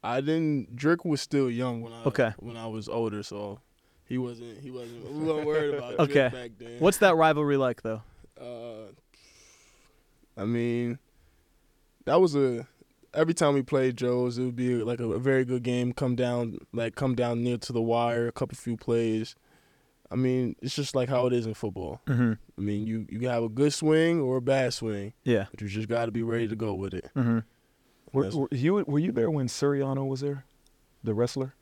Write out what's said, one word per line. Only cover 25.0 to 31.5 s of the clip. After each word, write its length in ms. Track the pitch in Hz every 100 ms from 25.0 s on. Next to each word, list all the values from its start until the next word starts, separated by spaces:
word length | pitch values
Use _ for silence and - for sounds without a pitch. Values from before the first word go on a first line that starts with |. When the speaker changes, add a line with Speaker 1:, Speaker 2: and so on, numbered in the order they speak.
| 101 - -
Speaker 2:
Yeah. 220 | 113 98
Speaker 1:
But 80 | -
you 60 | 104
just 220 | 104 110
gotta 220 | 117 117
be 100 | 110
ready 240 | 113 113 113
to 80 | 110
go 180 | 110 95
with 180 | 98
it. 160 | 90 -
Speaker 2:
Mm-hmm. 260 | 139 117 117 110 _ _ _ _ _ -
Speaker 3:
Were, 100 | 135
Speaker 1:
That's 120 | 98 160
Speaker 3:
were 120 | 139
you, 340 | 135 143 202 165
were 120 | 143
you 120 | 170
there 180 | - 113
when 180 | 151 123
Sirianno 600 | - 143 143 135 135 135
was 140 | 131
there, 240 | 143 139 - _ _ _ _ _
the 100 | 113
wrestler? 420 | 107 120 139 131